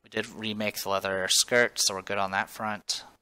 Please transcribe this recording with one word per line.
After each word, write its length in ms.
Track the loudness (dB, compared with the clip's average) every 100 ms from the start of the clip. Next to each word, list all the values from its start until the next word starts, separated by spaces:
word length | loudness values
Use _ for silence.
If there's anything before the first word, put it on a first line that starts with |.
We 60 | -6
did 180 | -6 -6
remake 520 | -6 -6 -2 -4 -4
the 100 | 0
leather 360 | 0 2 0 2
skirt, 520 | 2 4 4 4 2
so 140 | 0
we're 80 | 0
good 160 | -4 -2
on 120 | 0
that 180 | 0 -4
front. 560 | -4 -4 -4 -4 -8 -8 _